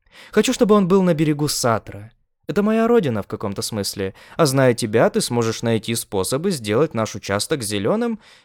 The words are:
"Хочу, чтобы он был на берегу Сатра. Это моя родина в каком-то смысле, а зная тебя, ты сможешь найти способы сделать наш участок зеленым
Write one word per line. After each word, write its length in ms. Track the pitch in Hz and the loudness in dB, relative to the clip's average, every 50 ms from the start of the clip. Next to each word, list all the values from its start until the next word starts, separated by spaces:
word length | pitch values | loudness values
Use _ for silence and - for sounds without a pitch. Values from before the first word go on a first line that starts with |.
| _ _ _ - - - | _ _ _ -20 -14 -2
"Хочу, 220 | - 208 214 262 247 | 0 2 2 2 2
чтобы 220 | - 247 190 214 | 0 2 4 4
он 120 | 208 190 | 4 4
был 140 | 165 196 196 | 4 4 4
на 140 | 185 180 165 | 4 2 2
берегу 320 | 147 160 151 151 143 151 | 2 2 0 0 0 -2
Сатра. 640 | 139 - - - 117 113 101 - - - 101 107 113 _ _ _ _ _ _ - | -4 -2 -2 0 0 0 0 -4 -10 -16 -16 -18 -20 _ _ _ _ _ _ -10
Это 140 | - 156 202 | -4 -2 0
моя 260 | 202 214 220 226 226 | 0 2 2 2 2
родина 360 | 226 240 233 175 131 110 101 95 | 4 4 2 2 2 -2 -2 -4
в 40 | |
каком-то 340 | - 110 - - 101 98 - | -6 -8 -6 -6 -6 -6 -6
смысле, 520 | - - 117 104 98 - - 104 95 95 - - - - - | -6 -6 -4 -4 -4 -6 -4 -6 -6 -6 -6 -12 -20 -12 -2
а 100 | - 165 | 0 2
зная 280 | 135 131 139 131 127 117 | 2 4 4 4 4 4
тебя, 360 | - 120 107 107 117 165 208 | 2 -2 0 2 2 2 4
ты 120 | - 214 | 2 -2
сможешь 400 | - - 123 120 113 113 110 - | -4 -2 0 0 0 0 -2 -2
найти 340 | 120 117 113 107 - 113 117 | -2 0 0 0 -2 -4 -6
способы 560 | - - - 101 95 92 - 131 143 170 208 | -6 -6 -4 -2 -2 -2 -2 -2 -2 -2 -2
сделать 420 | 175 127 110 104 104 127 160 160 - | -4 -2 -2 -2 0 0 0 0 0
наш 220 | 113 110 - - | -4 -4 -4 -6
участок 480 | 98 - - 98 101 - - 160 143 110 | -10 -6 -4 -2 -2 -2 -2 -4 -4 -4
зеленым 560 | 95 107 101 98 135 196 226 240 233 220 - _ - - _ _ | -4 -4 -2 0 0 0 0 -2 -4 -4 -6 _ -20 -20 _ _